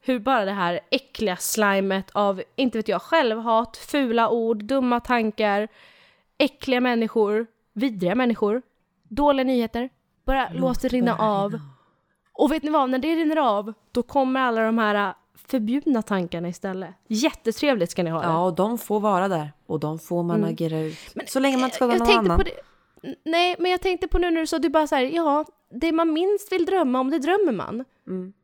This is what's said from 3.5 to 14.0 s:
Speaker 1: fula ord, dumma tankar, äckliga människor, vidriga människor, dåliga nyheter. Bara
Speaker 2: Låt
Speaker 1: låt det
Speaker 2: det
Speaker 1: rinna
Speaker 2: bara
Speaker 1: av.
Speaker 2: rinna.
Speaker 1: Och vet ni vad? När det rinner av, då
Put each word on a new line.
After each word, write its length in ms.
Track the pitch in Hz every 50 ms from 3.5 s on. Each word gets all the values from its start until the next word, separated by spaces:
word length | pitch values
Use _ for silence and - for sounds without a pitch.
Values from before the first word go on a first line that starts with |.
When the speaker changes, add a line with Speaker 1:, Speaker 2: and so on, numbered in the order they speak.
| 226 220 240 233 -
Speaker 1:
fula 520 | - - - - 294 277 240 226 233 233 -
ord, 340 | 220 240 226 226 240 208 208
dumma 360 | 214 269 277 254 247 240 240
tankar, 680 | 240 - 262 247 220 214 208 - 220 208 202 202 214 220 _ - - - - _ - _ _ _ _ _ _
äckliga 440 | _ 294 277 - _ - 269 254 247
människor, 640 | 254 254 240 233 226 220 - 233 214 202 208 220 233 226 _ _ _ _ _
vidriga 420 | 208 240 277 220 190 180 175 196
människor, 460 | 247 262 247 226 - 220 202 208 254 - _ _ _ _ _ _ _ _ _
dåliga 340 | 220 220 294 294 277 269 262
nyheter. 460 | 254 262 247 233 220 - 233 240 262 _ _ _ _ _ _ _
Bara 240 | - 269 269 247 190
Speaker 2:
Låt 120 | 170 160
Speaker 1:
låt 200 | 175 262 247 -
det 60 | - 262
Speaker 2:
det 60 | 240
Speaker 1:
rinna 180 | 254 240 240 220
Speaker 2:
bara 120 | - 220 220
Speaker 1:
av. 220 | 208 196 196 208
Speaker 2:
rinna. 120 | 202 156 147 139 131 _ _ _ _ _ _ _ _ _ _ _ _
Speaker 1:
Och 160 | - 294 269
vet 120 | 302 320 -
ni 60 | 302
vad? 200 | 302 311 269 254
När 100 | 262 262
det 160 | 247 311 330
rinner 220 | 320 330 302 311
av, 360 | 320 294 240 208 202 202 214 220 _ _ _
då 120 | _ 247